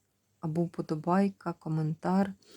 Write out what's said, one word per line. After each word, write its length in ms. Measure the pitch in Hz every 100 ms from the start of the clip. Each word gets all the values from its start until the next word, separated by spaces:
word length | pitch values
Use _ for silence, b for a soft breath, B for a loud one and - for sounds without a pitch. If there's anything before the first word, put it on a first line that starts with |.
| _ _ _ _
або 240 | 165 165
вподобайка, 880 | 170 - 165 156 165 185 202 - 175
коментар. 800 | - 165 160 151 160 175 185 196 190 B